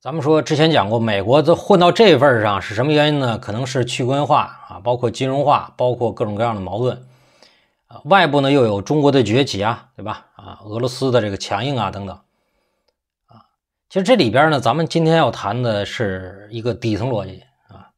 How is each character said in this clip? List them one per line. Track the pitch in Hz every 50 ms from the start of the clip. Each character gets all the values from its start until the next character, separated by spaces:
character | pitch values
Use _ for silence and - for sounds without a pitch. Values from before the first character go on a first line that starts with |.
咱 | _ 131 143
们 | 165
说 | 127 143 156 156
之 | 151 - 160 139
前 | 156 160
讲 | 156 131 98 98
过， | 110 120
美 | 113 113 104 98 95
国 | 104 127 151
这 | 151 143 170
混 | - - - 208 185
到 | 180 175
这 | 175 - 233 214 165 127
份 | 131 147
儿 | 127 113 107
上 | 107 101 95
是 | 90 - 107
什 | 98 123
么 | 147
原 | 156 151 147 151
因 | 151 143
呢？ | 135 123 113 101
可 | - - 104
能 | 110 135
是 | 131 - 139 123
去 | 123 - - 135
工 | 123 135 139
业 | 147
化 | - 151 131 101 - - - - -
啊， | - 90
包 | 95 120 123 123
括 | - 117
金 | 113 - 131 131
融 | 131 139 143
化， | 139 139 113 90 - _ -
包 | 123 123 123
括 | - 120 113
各 | 95 - -
种 | 107 104
各 | 101 117
样 | 120 113
的 | 104
矛 | 95 90 92 104
盾 | 123 123 107 - 65 - _ _ _ _ _ _ - _ _ _ _ _ _ _ _ _
啊， | 117 113 _
外 | 147 185 196 175
部 | 156 139 147
呢 | 139 135
又 | 139 143 123
有 | 110 104 101
中 | 98 - 147 151
国 | 143 143
的 | 127 139
崛 | 123 98 107 127 139
起 | 123 - 98
啊， | 98 107 117 - - _ _ -
对 | 95
吧？ | 104 101 - - _ _
啊， | - 101 95 90 - -
俄 | 104 104 113
罗 | 123 131
斯 | 127 - 135 135
的 | 123 123
这 | 107 104
个 | 101 95
强 | - - - 98 117
硬 | 139 143 123
啊 | 107 95
等 | 92 101 101
等 | 98 87 - _ _ _ _ _ _ _ _ _ _ _ _ _ _ _ _ _ _ _ _ _
啊。 | _ 113 110 _ _ _ _ _ _ _ _ _ _
其 | - 190
实 | 190
这 | 180 262
里 | 226 165 113
边 | 98 127 147 160
呢， | 156 135
咱 | 110 117 120
们 | 156 165 151
今 | - 165 165
天 | 160 165 170
要 | 156 123
谈 | 110 - - 101 104 120
的 | 123 120 110 101 101
是 | - - - 120 101 95 92 92 90 92 95 104 107
一 | 110 117
个 | 110 123 110
底 | - - 117 107
层 | 95 107 135
逻 | 127 107 98
辑 | 95 92 90 _ _ _ _ _ _
啊。 | 98 95 - _ _